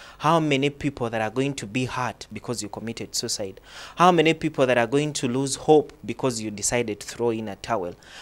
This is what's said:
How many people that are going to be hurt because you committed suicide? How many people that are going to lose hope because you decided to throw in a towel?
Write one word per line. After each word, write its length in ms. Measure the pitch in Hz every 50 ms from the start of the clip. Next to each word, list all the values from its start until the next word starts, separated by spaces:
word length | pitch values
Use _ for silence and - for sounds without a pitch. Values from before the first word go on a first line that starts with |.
| - - - -
How 220 | - 151 170 165
many 300 | 156 151 139 131 139 143
people 380 | 143 - - 143 135 - 123 113
that 100 | 117 113
are 100 | 110 107
going 240 | 104 123 135 143 139
to 120 | - -
be 180 | 101 104 127 131
hurt 420 | 120 - 127 123 113 101 - - -
because 300 | 107 107 - - 123 107
you 60 | 107 98
committed 460 | - 107 104 113 117 - 110 - -
suicide? 460 | - - 117 - - 104 95 92 - - - - - - - -
How 140 | - 170 185
many 240 | 180 160 156 160 160
people 320 | 160 - 156 151 - 135
that 100 | 123 123
are 120 | 120 117 113
going 240 | 131 143 151 151 139
to 140 | - - 123
lose 260 | 120 131 139 135 127
hope 380 | - - - 156 151 139 - - - -
because 360 | 104 113 - - 131 117 113
you 100 | 107 107
decided 480 | 104 98 - - 127 120 120 107 104 -
to 80 | -
throw 240 | - - - 117 120
in 160 | 113 113 110
a 80 | 107 98
towel? 380 | - - - 117 107 90 90 92 - - - - -